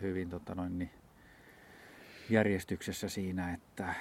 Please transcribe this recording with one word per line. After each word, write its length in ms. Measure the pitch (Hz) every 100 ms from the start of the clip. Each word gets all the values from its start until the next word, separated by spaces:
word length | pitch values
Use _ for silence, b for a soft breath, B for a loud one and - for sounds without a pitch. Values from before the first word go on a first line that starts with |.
hyvin, 280 | 98 92 87
tota 260 | 90 - 90
noin, 240 | 90 90
niin 120 | 87 - - B B B B B B B B B B B -
järjestyksessä 800 | 110 104 95 - 98 - 92 104
siinä, 440 | 101 92 92 90
että, 400 | 85 - - 90 85